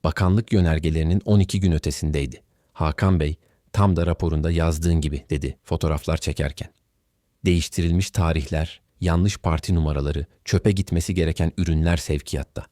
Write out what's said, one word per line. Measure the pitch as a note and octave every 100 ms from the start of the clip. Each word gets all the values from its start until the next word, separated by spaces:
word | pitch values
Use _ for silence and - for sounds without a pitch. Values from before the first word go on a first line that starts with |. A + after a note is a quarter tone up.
"Bakanlık | E2 - F2+ G2+ A2+
yönergelerinin | G#2 E2+ D#2 D#2+ D#2+ D#2+ F#2+ -
on | G#2
iki | F#2 G2+
gün | F#2
ötesindeydi. | D#2 D2+ C#2 D#2 D2+ C2+ - _ _ _
Hakan | - D#2+ - G2 F2+
Bey, | D2+ D#2+ _ _ _
tam | - G2+ E2+
da | E2+
raporunda | E2+ E2+ D#2 D#2+
yazdığın | E2 E2 D#2 E2+ E2
gibi." | D2 C#2+ -
dedi | D2 C#2 -
fotoğraflar | - E2 D#2+ D2+ - D#2+
çekerken. | - C#2+ C#2+ - - _ _ _ _ _ _ _ F#2+
Değiştirilmiş | F2 - - E2+ F2 F#2+
tarihler, | - E2 D#2+ C#2 D#2 E2 - _ _
yanlış | F2+ E2 G2+ -
parti | F2 D#2+ - F2
numaraları, | D2+ C#2+ C#2+ D2+ - _ -
çöpe | F#2+ G#2+
gitmesi | G2 F#2+ E2+ -
gereken | F2+ D#2+ - D#2+ -
ürünler | F2 D#2 E2 E2+
sevkiyatta. | - D2 - C#2+ C#2 - -